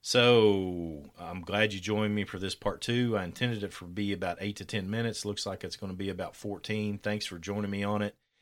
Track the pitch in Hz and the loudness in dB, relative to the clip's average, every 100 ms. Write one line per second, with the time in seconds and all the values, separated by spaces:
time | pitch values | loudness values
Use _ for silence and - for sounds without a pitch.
0 | - 127 123 120 107 98 92 90 85 76 | 4 6 8 10 10 6 2 -2 -4 -8
1 | 71 - 85 90 85 101 107 98 90 107 | -12 -14 -10 -8 -2 2 2 2 -2 0
2 | 107 104 98 95 95 - 104 98 - 120 | 2 0 -2 -4 -6 -2 -4 -4 -2 2
3 | 123 110 90 - 123 113 101 - 90 90 | 2 0 -2 -2 -2 0 -4 -8 -10 -4
4 | 101 95 90 85 101 104 92 110 95 110 | -2 0 -2 -2 -6 -6 -6 -4 -2 -2
5 | 117 104 107 101 - 95 90 - 98 92 | -2 -4 -6 -4 -6 -6 -8 -8 -10 -6
6 | 98 90 85 - 107 98 - 107 107 101 | -6 -4 -8 -8 -8 -8 -4 -2 -2 -4
7 | 104 107 - 87 82 101 101 98 101 104 | -4 -4 -4 -8 -6 -4 -2 -2 0 0
8 | 101 - _ _ | -2 -4 _ _